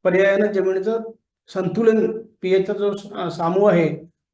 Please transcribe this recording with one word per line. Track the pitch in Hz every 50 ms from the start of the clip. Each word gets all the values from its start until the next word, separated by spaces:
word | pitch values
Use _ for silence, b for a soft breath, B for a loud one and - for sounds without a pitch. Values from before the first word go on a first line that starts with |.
| -
पर्यायानं | 185 185 190 196 196 196 202 208 208
जमिनीचं | 202 190 190 190 190 190 196 220 226 226 220 226 - _ _ _ _ _ _ - -
संतुलन, | 190 185 175 - 220 226 220 220 214 180 - - - - - _ -
पीएचचा | 180 185 190 190 185 208
जो | 202 196 202 202 202
स-, | 202 - -
अ, | - 196 180 165
सामू | - 175 165 170 185 196 208
आहे, | 208 175 175 160 151 147 - - - _ _ _ _